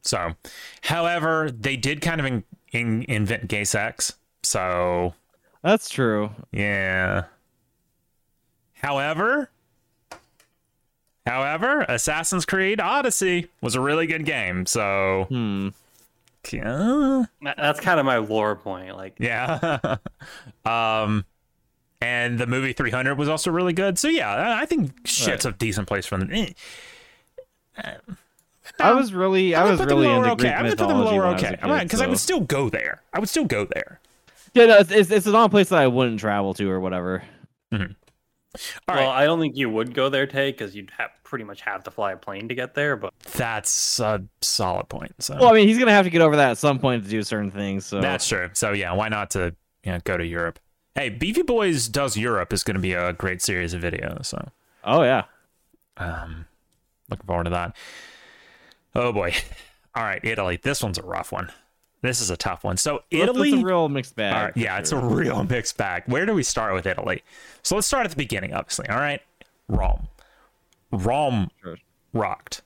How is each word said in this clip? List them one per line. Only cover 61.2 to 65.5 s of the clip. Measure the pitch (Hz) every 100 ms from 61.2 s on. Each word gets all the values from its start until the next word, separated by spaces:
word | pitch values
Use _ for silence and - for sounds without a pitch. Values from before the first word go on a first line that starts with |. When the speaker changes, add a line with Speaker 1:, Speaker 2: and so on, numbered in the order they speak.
| 85
Speaker 1:
one. | 98 90 - _ _ _ _
This | 123 123
is | 104
a | 87
tough | 107 92
one. | 104 92
So, | -
Speaker 2:
Well, | 143 _
it's | 156
a |
Speaker 1:
Italy | 208 254 285 269
Speaker 2:
real | 185 180 160
mixed | 139 127 -
bag, | 104 107
Speaker 1:
All | 104
right, |
Speaker 2:
for | -
Speaker 1:
yeah, | 110 92
it's | -
a | 143
Speaker 2:
sure. | 120
Speaker 1:
real | - 120 -
mixed | 190